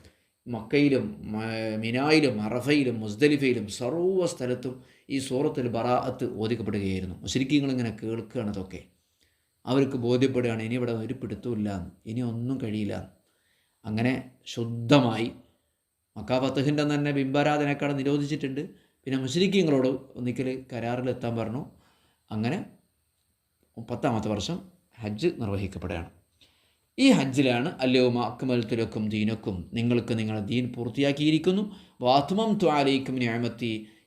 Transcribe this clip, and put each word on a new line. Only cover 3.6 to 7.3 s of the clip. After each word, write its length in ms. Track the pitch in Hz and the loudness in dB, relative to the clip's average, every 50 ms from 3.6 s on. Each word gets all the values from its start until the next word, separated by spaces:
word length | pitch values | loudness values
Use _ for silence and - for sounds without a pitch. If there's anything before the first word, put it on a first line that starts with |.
| 104 98 | -2 -6
സർവ്വ 560 | - - 123 123 156 170 175 185 196 185 175 | -8 -6 -6 -4 -2 0 0 0 2 2 0
സ്ഥലത്തും 480 | 165 - - 127 123 127 123 - 131 123 - - - _ _ _ | 0 -2 -2 -2 -2 -2 -4 -4 -8 -8 -10 -14 -20 _ _ _
ഈ 120 | - 131 135 | -6 -4 -4
സൂറത്തുൽ 480 | 131 - 127 131 147 151 147 139 123 117 | -2 -2 0 0 0 0 0 -2 -2 -2
ബറാഅത്ത് 580 | 110 113 113 123 123 131 - 131 127 - 127 107 | -2 0 2 2 2 2 2 -2 -4 -4 -4 -4
ഓതിക്കപ്പെടുകയായിരുന്നു. 840 | - 101 110 110 120 107 101 107 104 104 101 95 95 92 90 87 87 | -2 -2 -2 -2 -2 -2 -2 -2 -2 -2 0 0 -2 -2 -4 -6 -8
മുശ്രിക്കീങ്ങൾ 540 | - - - | -10 -8 -4